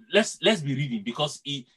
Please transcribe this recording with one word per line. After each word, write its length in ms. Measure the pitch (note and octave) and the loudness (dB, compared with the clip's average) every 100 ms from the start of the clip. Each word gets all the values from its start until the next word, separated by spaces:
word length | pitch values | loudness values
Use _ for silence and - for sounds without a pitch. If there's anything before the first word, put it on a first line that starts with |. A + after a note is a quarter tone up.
| - | 0
let's, 240 | G3 G#3+ - | 2 2 2
let's 200 | F3+ G3 | 2 2
be 140 | C#3 C3 | 0 -2
reading, 280 | C#3+ A2+ | -2 -4
because 380 | G#2+ C3 D3 - | -4 -4 -4 -6
it, 220 | C#3 C#3 - | -8 -8 -10